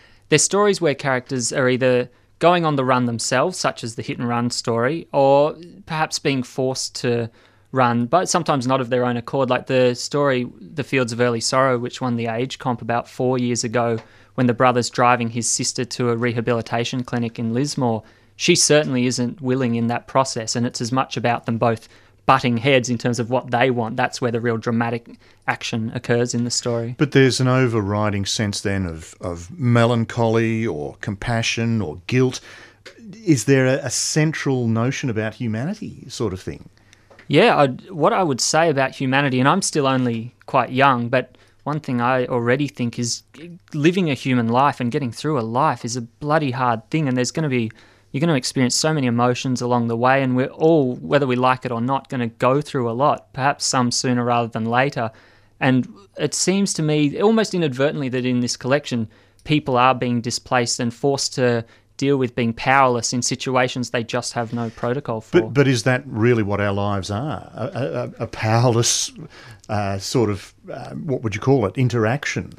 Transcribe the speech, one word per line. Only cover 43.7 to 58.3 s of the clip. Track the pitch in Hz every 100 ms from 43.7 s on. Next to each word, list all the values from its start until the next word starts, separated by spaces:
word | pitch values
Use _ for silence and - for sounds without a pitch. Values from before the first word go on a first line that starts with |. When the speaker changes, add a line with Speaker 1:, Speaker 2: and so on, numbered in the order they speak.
Speaker 1:
living | 151 151 185 160
a |
human | 127 139 123 113
life | 120 143 -
and | 120
getting | 147 123
through | - 151 143
a |
life | 110 120 156 123
is | 117 123
a |
bloody | 113 - 147 156 143
hard | 127 127 113 -
thing, | 160 139
and | 123
there's | 123
gonna | - 151
be, | 123 113 - - _ _
you're | 135
gonna | 170 143
experience | - 139 123 -
so | 156
many | 156 127
emotions | 117 123 120 135 123
along | 123 123 117
the | 117
way, | 123 135
and | 131 127
we're | 131
all, | - 160 165 131 123
whether | 160 143 135
we | 123
like | 127 127 123
it |
or | 117
not, | 123 135 -
gonna | 135 117
go | - 123 139
through | - 139 117
a |
lot, | 117 143 113 _
perhaps | - 135 - -
some | 135 123
sooner | - 135 123
rather | 120 120 117
than | 117
later. | 113 120 139 143 110 - _ _ _ -
And | 139 127 110 - 101 -
it | 151
seems | - - 196 196 -
to |
me, | 151 151 147 143
almost | 202 226 196
inadvertently, | 180 156 127 143 156 131
that | 127
in | 123